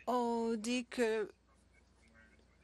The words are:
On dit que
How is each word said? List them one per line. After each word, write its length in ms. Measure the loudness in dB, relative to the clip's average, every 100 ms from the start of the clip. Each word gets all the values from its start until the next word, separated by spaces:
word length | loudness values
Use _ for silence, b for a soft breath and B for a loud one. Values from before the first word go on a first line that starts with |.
| -2
On 480 | 0 2 0 0 -2
dit 300 | 0 -2 -2
que 440 | 0 0 0 -2 -8 _ _ _ _ _ _ -20 -20 -20 -20 -20 _